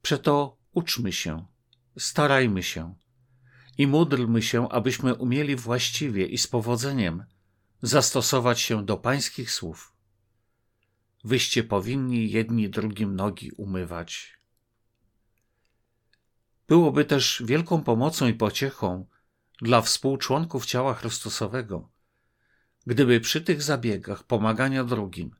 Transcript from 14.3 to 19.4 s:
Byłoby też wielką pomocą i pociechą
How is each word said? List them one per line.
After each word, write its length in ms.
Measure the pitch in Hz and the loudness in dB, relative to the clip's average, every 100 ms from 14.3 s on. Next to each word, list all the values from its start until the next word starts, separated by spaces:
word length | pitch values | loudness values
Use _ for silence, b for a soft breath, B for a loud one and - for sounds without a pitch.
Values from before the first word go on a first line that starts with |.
| _ _ _ _ _ _ _ _ _ _ _ _ _ _ _ _ _ _ _ _ _ _ _ _ | _ _ _ _ _ _ _ _ _ _ _ _ _ _ _ _ _ _ _ _ _ _ _ _
Byłoby 380 | 160 160 139 147 | 6 6 2 2
też 380 | 143 123 - 120 | 2 2 -2 0
wielką 380 | 147 170 165 | 0 2 0
pomocą 440 | 143 113 143 160 127 | 2 2 2 2 0
i 60 | |
pociechą 720 | 113 107 - 135 - 98 90 95 _ _ _ | 2 -2 0 -6 -4 -6 -6 -12 _ _ _